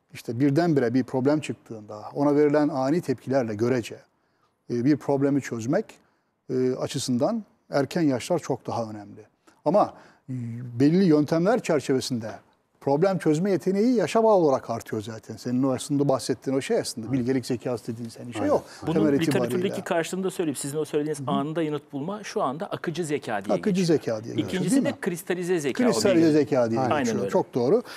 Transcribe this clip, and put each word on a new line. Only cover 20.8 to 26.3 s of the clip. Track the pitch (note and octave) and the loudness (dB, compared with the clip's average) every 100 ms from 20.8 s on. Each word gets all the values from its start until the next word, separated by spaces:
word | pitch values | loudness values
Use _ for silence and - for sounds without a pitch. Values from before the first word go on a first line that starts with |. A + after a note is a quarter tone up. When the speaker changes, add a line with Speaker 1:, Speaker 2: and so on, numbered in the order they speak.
Speaker 3:
söylediğiniz | D3+ D3+ D3+ D3 | -4 -4 -4 -4
Speaker 1:
Hı | |
hı. | C#3 | -2
Speaker 3:
anında | C#3 C#3+ D#3+ | -2 -2 -2
yanıt | D#3 D3 - | -4 -4 -8
bulma | C#3 D#3 G#3 | -8 -8 -8
şu | G3+ G#3+ | -8 -4
anda | D3+ D#3 G3+ | -4 -4 -8
akıcı | - F3+ D#3+ | -6 -6 -6
zeka | D#3+ C#3+ - G#2 | -4 -4 -4 -6
diye | G2 G3 | -2 -2
Speaker 1:
Akıcı | F#3+ F#3 | 0 0
Speaker 3:
geçiyor. | E3+ E3 | 2 2
Speaker 1:
zeka | - A2 | 0 -6
diye | A#2+ | -4
geçiyor, | - - | -6 -4
Speaker 3:
İkincisi | F#3 D#3+ | -2 0
Speaker 1:
değil | C4+ | 2
Speaker 3:
de | - | 2
Speaker 1:
mi? | - | -2
Speaker 3:
kristalize | - F3 - F3+ F3 F3+ | -4 -6 -4 -4 -2 0
zeka, | C#3+ A#2 | 0 0
o | B3 | 2
Speaker 1:
Kristalize | - G3+ F3 | 2 2 4
Speaker 3:
bilgi. | E3 | 6